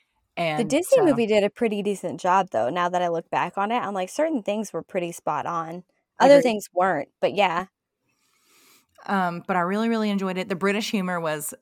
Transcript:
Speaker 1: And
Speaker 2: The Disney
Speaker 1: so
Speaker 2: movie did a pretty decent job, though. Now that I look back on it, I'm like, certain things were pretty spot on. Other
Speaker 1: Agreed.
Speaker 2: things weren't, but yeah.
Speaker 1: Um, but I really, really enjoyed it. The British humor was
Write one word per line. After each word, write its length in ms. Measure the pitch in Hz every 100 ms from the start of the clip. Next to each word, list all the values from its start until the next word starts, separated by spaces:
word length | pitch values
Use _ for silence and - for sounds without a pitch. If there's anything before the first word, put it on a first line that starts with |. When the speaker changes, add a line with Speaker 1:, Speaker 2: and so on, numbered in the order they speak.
| _ _ _ -
Speaker 1:
And 240 | 165 151
Speaker 2:
The 40 |
Disney 340 | 214 294 359 523
Speaker 1:
so 60 |
Speaker 2:
movie 220 | 349 240 214
did 160 | 214
a 80 | 202
pretty 320 | - 233 208
decent 380 | 202 190 175 160
job, 300 | 180 190 185
though. 160 | 113 120
Now 180 | 175 175
that 140 | 180
I 60 | 175
look 200 | 165 -
back 300 | 143 170 -
on 140 | 202
it, 60 | 247
I'm 140 | 170
like, 140 | 196 185
certain 340 | - 320 277
things 280 | 202 214 202
were 100 | 165
pretty 260 | - 190 170
spot 360 | - - 151 -
on. 360 | 170 165 175 - _ _ -
Other 140 | 262
Speaker 1:
Agreed. 80 | 285
Speaker 2:
things 260 | 247 214 -
weren't, 360 | 175 190 151 - -
but 140 | 180
yeah. 320 | 185 185 170 190 _ _ _ _ _ _ _ _ _ _ _ _ _ -
Speaker 1:
Um, 360 | 196 180 175 -
but 80 | 185
I 40 |
really, 280 | 175 208 226
really 220 | 226 214
enjoyed 280 | 196 190 185
it. 100 | 185
The 60 |
British 360 | 180 196 202 214
humor 260 | 214 180 175
was 360 | 160 151 - -